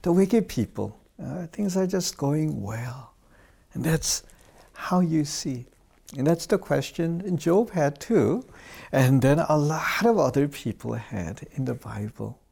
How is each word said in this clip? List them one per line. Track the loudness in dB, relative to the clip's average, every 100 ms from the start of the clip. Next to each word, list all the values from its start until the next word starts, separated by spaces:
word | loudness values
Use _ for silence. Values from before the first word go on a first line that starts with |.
the | 4
wicked | 4 6 4 2
people. | -2 -2 -2 -8 -8 _ -14
Uh, | -10 -8 -10
things | -4 -2 0
are | 0
just | 0 -2 -2
going | 0 0 0 -4
well. | -6 -8 -8 -10 -16 _ _ _ -20 _ _
And | -4
that's | 0 0 0 -6 -8 -20 -20 -20 -20
how | -12 -2 2
you | 2 2
see. | 0 -4 -6 -6 -10 _ _ _ -16 -2
And | 0
that's | 0 2
the | -2
question | 0 -2 -2 -4 -4 -2 -4 -2
Job | 2 2 2
had | 0 0 -2
too, | 0 2 4 0 -4 -20 -20 -20 -2
and | 2 4 6
then | 6 4
a | 4 2
lot | 2 0 -2 2
of | 2 4
other | 4 2 0
people | -2 -8 -6 -6
had | -6 -6 -6 -6 -8 -10
in | -6
the | -4
Bible. | -4 -8 -8 -8 -8 -12 -12 _